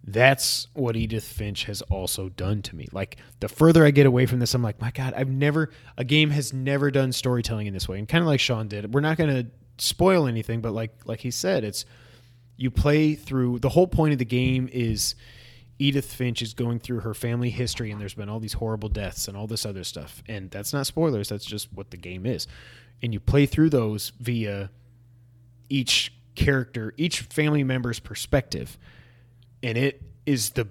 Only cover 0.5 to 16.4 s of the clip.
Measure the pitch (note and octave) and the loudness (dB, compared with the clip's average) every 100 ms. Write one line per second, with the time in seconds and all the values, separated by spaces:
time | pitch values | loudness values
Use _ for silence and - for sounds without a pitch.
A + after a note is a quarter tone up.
0.5 | - - - B2 A2+ A2+ A2 - - G#2 | -4 -6 -4 -4 -2 -2 -4 -6 -8 -8
1.5 | G2 - G2 - F#2+ F#2 - F#2+ - F#2 | -6 -8 -8 -4 -4 -2 -6 -8 -6 -2
2.5 | G#2 G2 E2 - F#2+ F#2+ - - - - | -2 -4 -12 -10 -8 -8 -8 -20 -8 -8
3.5 | - D#3+ E3 D3+ C#3+ C#3 B2 B2+ B2 A#2+ | 6 8 10 8 8 8 6 2 2 2
4.5 | B2+ A#2 - A#2 C3+ C3 B2+ C3+ C3 C#3+ | 0 0 -2 -6 -4 -6 -4 -2 0 2
5.5 | D3+ D#3 - - - B2 D3+ D#3 D3 C#3 | 2 -2 -6 -20 -8 2 4 4 2 -2
6.5 | C3 C3 C#3 C#3+ C#3 C3 B2+ C3 B2 A#2 | -4 -2 0 2 2 0 0 0 0 -2
7.5 | A2+ G#2 F#2+ - F#2+ G#2+ E3 E3+ C#3 - | -4 -4 -6 -6 -6 0 2 4 2 2
8.5 | A2+ A2 G#2 G#2 C3+ D3+ D#3+ D#3 C3 A#2+ | -2 -4 -8 -2 0 0 2 2 0 -4
9.5 | - - - - - F3+ F#3 C#3 A2+ G#2+ | -12 -20 -6 -4 2 4 4 2 -2 -4
10.5 | A2+ A2+ G2+ G#2 _ - A2+ B2+ - F#3 | -4 -4 -6 -8 _ -10 -8 -6 -4 0
11.5 | F3 G#2+ - - - - - _ _ _ | 0 -2 -6 -12 -18 -20 -20 _ _ _
12.5 | - B2 - D3+ D3+ D#3 D3+ - C3+ B2 | -4 -2 2 4 4 4 2 -2 0 0
13.5 | A#2+ G#2+ D3 F3+ - D#3 C#3+ A#2 B2 B2+ | 0 2 4 4 4 2 2 0 0 2
14.5 | C3 B2+ B2+ A#2 G#2+ - - - - - | 0 -2 -2 -2 0 -4 -6 -16 -20 -20
15.5 | - - - C#3 C#3 - - B2 A2+ | -20 -20 0 2 2 -4 -4 -4 -4